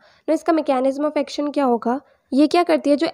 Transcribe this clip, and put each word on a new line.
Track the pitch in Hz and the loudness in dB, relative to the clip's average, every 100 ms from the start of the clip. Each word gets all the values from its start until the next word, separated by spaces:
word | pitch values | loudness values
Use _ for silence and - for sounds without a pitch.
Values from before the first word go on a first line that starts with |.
| _ _ - | _ _ -4
Now, | |
इसका | 311 - | -2 0
mechanism | 320 285 254 269 277 302 | 0 0 0 0 -2 -2
of | 302 | -2
action | - - 294 | -4 -4 -4
क्या | 285 262 | 0 0
होगा, | 233 226 262 - _ - | 0 -2 -4 -8 _ -4
ये | 262 294 | 2 4
क्या | 349 | 2
करती | 339 302 285 | 2 2 2
है, | 285 | 0
जो | 320 | 0